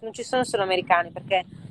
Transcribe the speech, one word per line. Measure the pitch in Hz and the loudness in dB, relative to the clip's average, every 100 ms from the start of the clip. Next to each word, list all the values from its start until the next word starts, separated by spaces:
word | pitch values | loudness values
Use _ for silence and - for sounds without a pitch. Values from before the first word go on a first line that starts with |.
non | 220 | -12
ci | 214 | -10
sono | 233 254 | -2 0
solo | 247 240 | 2 2
americani, | 190 185 - 175 170 | 2 2 4 2 2
perché | - - 190 180 - - | -6 0 0 0 -10 -16